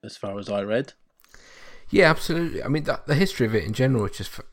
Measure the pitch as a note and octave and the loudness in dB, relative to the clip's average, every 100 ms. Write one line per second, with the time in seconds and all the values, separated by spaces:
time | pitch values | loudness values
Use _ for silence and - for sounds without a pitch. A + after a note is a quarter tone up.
0 | A2 - G#2 G2+ G2 G2+ G2 A#2 C#3+ - | -18 -12 -10 -8 -4 -4 0 -2 -4 -12
1 | _ _ _ - - - - - - - | _ _ _ -20 -20 -20 -20 -16 -2 4
2 | E3 - - E3+ E3 E2+ - D3+ D3 B2+ | 6 6 0 -2 -2 -4 -2 -2 0 -4
3 | - D3 F#3+ - A2+ A2 A2 G#2+ C3 B2 | 0 2 2 2 2 2 0 0 2 4
4 | G#2 - F#2+ - - | 0 -4 -10 -10 -10